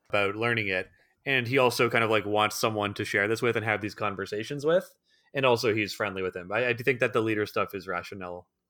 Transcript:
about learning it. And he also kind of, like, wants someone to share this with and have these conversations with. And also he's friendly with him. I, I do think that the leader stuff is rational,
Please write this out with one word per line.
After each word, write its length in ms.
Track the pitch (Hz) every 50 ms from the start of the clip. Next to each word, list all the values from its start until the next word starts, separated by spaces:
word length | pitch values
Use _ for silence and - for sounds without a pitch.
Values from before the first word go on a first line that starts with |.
| _ _
about 260 | - 104 101 98 101
learning 320 | 107 113 120 117 113 104 98
it. 240 | 92 92 95 - _ _ _ _ _ _ _
And 240 | 143 135 131 120 117
he 100 | 131 135
also 320 | 127 120 113 - 123 117
kind 140 | 120 117 113
of, 60 | 110
like, 140 | 110 107 95
wants 300 | 104 104 107 107 104 -
someone 400 | - - 113 107 107 104 101 98
to 100 | - 107
share 220 | - - 104 101
this 160 | 107 113 107 123
with 140 | 120 113
and 80 | 113 107
have 160 | 113 107 101
these 160 | 107 101 -
conversations 680 | - 110 104 98 92 98 - 104 104 113 - 147 143 135
with. 280 | 156 165 190 - - - _ _ _ _ _ _ _ -
And 100 | 139 131
also 300 | 127 120 113 123 117 104
he's 180 | 110 104 92 -
friendly 300 | - 110 101 95 95 92
with 120 | 90 -
him. 160 | 92 87 90
I, 180 | 101 117 127 123
I 40 | 120
do 100 | 117 120
think 180 | 135 131 117
that 120 | 127 117 110
the 80 | 120
leader 240 | 110 110 110 104 104
stuff 300 | - - 110 98 - -
is 120 | 98 85
rational, 600 | 95 90 87 87 - 101 98 92 90 87 90 - _ _ _ _ _